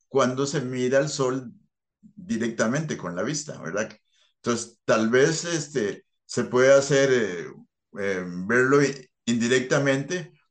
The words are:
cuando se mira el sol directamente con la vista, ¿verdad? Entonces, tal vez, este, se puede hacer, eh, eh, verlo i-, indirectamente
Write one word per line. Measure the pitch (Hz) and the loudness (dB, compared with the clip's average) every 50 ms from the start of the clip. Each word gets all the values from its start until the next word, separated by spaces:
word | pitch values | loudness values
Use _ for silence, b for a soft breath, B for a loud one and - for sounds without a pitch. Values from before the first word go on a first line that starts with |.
| b | b
cuando | _ - 135 127 127 131 131 139 | _ 0 0 2 2 0 -2 -4
se | 139 165 151 | -2 -2 -4
mira | 127 127 127 127 127 123 131 139 | -4 -4 -4 -4 -2 2 2 2
el | 147 151 | 2 0
sol | 143 - 131 127 131 135 123 113 - _ _ _ _ _ _ _ _ _ | -2 -2 -2 -2 -2 -4 -6 -10 -16 _ _ _ _ _ _ _ _ _
directamente | - - _ - 90 92 113 107 117 113 113 - 117 113 127 151 165 156 107 | -20 -20 _ -14 -8 -6 -4 -4 -4 -4 -2 -2 0 0 0 -2 -2 -4 -6
con | 82 92 87 87 | -6 -8 -8 -6
la | 90 104 | -6 -4
vista, | 131 156 - - - - - | -4 -4 -6 -8 -10 -12 -12
¿verdad? | 64 78 90 104 110 - - - _ _ _ _ _ _ _ | -10 -6 -4 -4 -4 -6 -8 -16 _ _ _ _ _ _ _
Entonces, | _ - 117 120 110 - - - _ _ | _ -6 -4 -4 -4 -6 -10 -16 _ _
tal | - 120 110 110 110 | 0 2 2 2 4
vez, | 120 127 143 165 160 160 175 | 4 4 4 4 2 0 -4
este, | 170 170 156 147 - - 127 107 98 92 - - _ _ _ _ | -4 -4 -4 -6 -6 -4 -4 -4 -4 -4 -8 -12 _ _ _ _
se | - - 127 113 | -8 -4 -4 -4
puede | 104 110 127 131 135 139 | 0 2 4 6 6 6
hacer, | 139 139 143 147 135 139 131 127 | 6 6 4 4 4 4 4 4
eh, | 120 110 95 90 85 78 69 - - - _ _ _ _ _ - 98 | 2 0 -2 -4 -8 -10 -12 -14 -18 -20 _ _ _ _ _ -10 -6
eh, | 98 101 95 92 90 90 87 90 92 | -4 -4 -4 -4 -6 -6 -8 -8 -4
verlo | 101 117 127 127 127 143 147 143 | 0 2 2 4 4 4 4 4
i-, | 135 139 - - _ _ _ _ | 2 -2 -6 -14 _ _ _ _
indirectamente | 117 120 117 117 117 127 131 - - 156 143 139 139 135 135 139 - 180 180 156 - - _ _ _ | -2 -2 0 2 2 2 2 2 2 0 0 2 2 0 0 -2 -4 -6 -8 -8 -10 -16 _ _ _